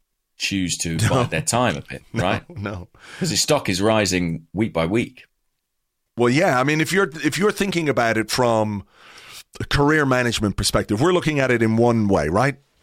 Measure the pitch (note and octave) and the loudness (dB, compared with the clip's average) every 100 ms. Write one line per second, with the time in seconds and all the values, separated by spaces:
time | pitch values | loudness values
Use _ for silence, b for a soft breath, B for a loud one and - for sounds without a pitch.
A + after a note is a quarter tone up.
0 | _ _ _ - - G2 F2 D#2+ E2+ E2 | _ _ _ -10 -4 -2 -2 -4 -4 -2
1 | A2 C3 B2 D#2+ - A#2 B2 C#2+ - - | 0 0 0 -4 -2 0 0 -2 -8 -16
2 | - A2 F2+ A2+ - E3+ G2+ G2 F2 B | -10 -4 -2 -4 -8 -10 -10 -10 -14 B
3 | B B D#3 G#2 - D3 - F2+ G#2 A2 | B B -4 -2 0 0 0 0 2 2
4 | G2+ F#2 F2 D#2+ - F2 G#2+ E2 E2 A2+ | 2 0 -2 -4 -6 -4 -2 -2 0 0
5 | B2 - - _ _ _ _ _ _ _ | -2 -8 -20 _ _ _ _ _ _ _
6 | _ - A#2+ C3+ F#3 B2+ C3+ D#3 D#3 F#3+ | _ 0 2 4 2 2 2 0 0 0
7 | G3 D#3+ C#3+ D3+ G#3 G3 G3+ E3+ D#3 B2 | -2 -2 -4 0 0 0 -2 -2 0 0
8 | A#2 A2 G#2+ - A#2+ A2+ G#2+ G#2 B B | 2 0 -2 0 2 2 0 -4 B B
9 | B B B B - - - C#3+ C#3+ D#3 | B B B B -16 -10 -2 2 4 4
10 | C#3 B2+ A#2+ G#2+ G#2+ F#2 G#2 A2+ G2 G#2 | 4 2 0 0 -2 -2 0 0 0 0
11 | E3 F3+ D#3 D3 C3 A#2+ A2+ A2+ A#2+ A#2 | 2 2 0 0 2 2 2 4 4 4
12 | G#2 F#2 D2+ F#2 C3+ C3+ _ _ | 2 2 2 2 0 -2 _ _